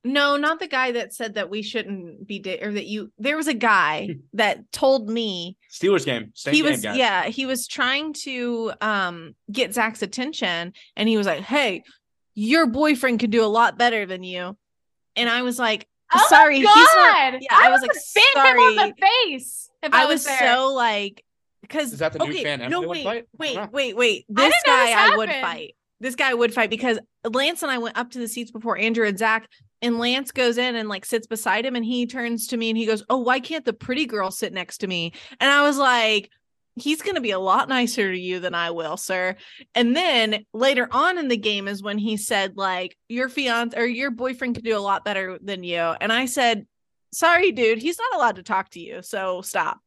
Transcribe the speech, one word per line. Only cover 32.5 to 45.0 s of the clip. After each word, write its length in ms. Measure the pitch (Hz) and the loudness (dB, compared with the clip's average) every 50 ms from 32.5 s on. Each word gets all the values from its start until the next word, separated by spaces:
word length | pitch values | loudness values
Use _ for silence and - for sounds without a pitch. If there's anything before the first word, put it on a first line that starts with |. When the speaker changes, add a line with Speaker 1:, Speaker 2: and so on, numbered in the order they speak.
| 254 233 | -6 -4
Speaker 1:
me 120 | 226 226 | -2 -2
and 80 | 220 226 | -2 -2
he 80 | 226 | 0
goes, 180 | 214 220 208 - - | 0 -2 -2 -2 -2
"Oh, 80 | 254 262 | -2 -2
why 200 | 233 240 254 269 | 0 0 -2 -2
can't 240 | 247 - 320 311 247 | -2 -6 -10 -6 -4
the 80 | 254 226 | -6 -6
pretty 320 | - - - 254 285 311 | -6 -6 -6 -4 -4 -4
girl 260 | 240 220 208 190 190 | -4 -4 -4 -4 -4
sit 200 | 190 - - 190 | -4 -6 -8 -8
next 280 | 185 185 175 - - - | -6 -8 -10 -10 -10 -10
to 80 | 214 185 | -8 -6
me?" 260 | 185 175 165 170 - - - - 262 - | -4 -4 -6 -6 -8 -12 -20 -18 -6 0
And 100 | 240 277 | 2 4
I 160 | 277 285 285 | 4 4 4
was 120 | 294 285 277 | 4 2 2
like, 520 | 277 269 247 240 226 220 214 214 - - _ _ _ _ _ _ _ _ _ | 2 2 2 4 2 2 0 0 -2 -6 _ _ _ _ _ _ _ _ _
"He's 260 | 240 - 285 311 311 | -8 -6 -4 -4 -4
gonna 200 | - 403 381 320 | -4 -4 -4 -4
be 100 | 240 214 | -4 -4
a 80 | 196 185 | -4 -2
lot 300 | 190 190 185 247 - - | 0 2 2 2 2 0
nicer 420 | 262 254 247 240 240 254 202 190 | 0 0 0 0 0 0 -2 -2
to 80 | 185 185 | -2 -4
you 200 | 180 180 180 180 | -4 -6 -6 -4
than 120 | 175 180 170 | -4 -4 -4
I 160 | 170 170 170 | -2 -2 -2
will, 260 | 170 165 160 151 160 185 | -4 -4 -6 -6 -8 -8
sir." 380 | - - 190 185 180 185 202 - - - - - - _ - | -6 -4 -4 -2 -2 -4 -6 -8 -12 -20 -20 -20 -16 _ 0
And 200 | 233 240 233 247 | 0 2 2 2
then 480 | 320 370 339 277 240 220 214 214 208 214 _ - | 2 0 2 2 2 0 0 -2 -6 -8 _ -4
later 360 | 220 247 269 285 247 247 240 | 0 0 2 2 2 0 0
on 260 | 220 254 302 359 370 349 | 0 0 2 0 0 -2
in 100 | 311 262 | -2 -2
the 80 | 240 214 | -2 -2
game 300 | 196 214 208 202 196 196 | -2 -2 -4 -4 -4 -6
is 120 | 202 196 196 | -8 -8 -6
when 140 | 208 202 214 | -6 -4 -4
he 180 | 208 220 220 208 | -4 -4 -4 -4
said, 400 | 214 - 226 196 190 190 196 196 | -4 -2 -2 -2 -2 -4 -4 -4
like, 400 | 196 190 185 180 185 180 - _ _ - | -4 -4 -2 -4 -6 -8 -12 _ _ -10
"Your 220 | 226 240 262 254 | -6 -6 -6 -4
fiance 480 | 254 294 277 247 233 233 240 233 240 233 | -4 -4 -2 -2 -2 -2 -2 -4 -4 -2
or 60 | 240 | -2
your 260 | 247 233 233 269 277 | -2 -2 -4 -4 -6
boyfriend 440 | 240 226 247 254 254 247 262 247 233 | -4 -4 -6 -6 -6 -6 -6 -6 -6
could 100 | 240 226 | -4 -4
do 100 | 226 220 202 | -2 -2 -2
a 20 | |
lot 260 | 202 196 196 - | 0 -2 -2 -2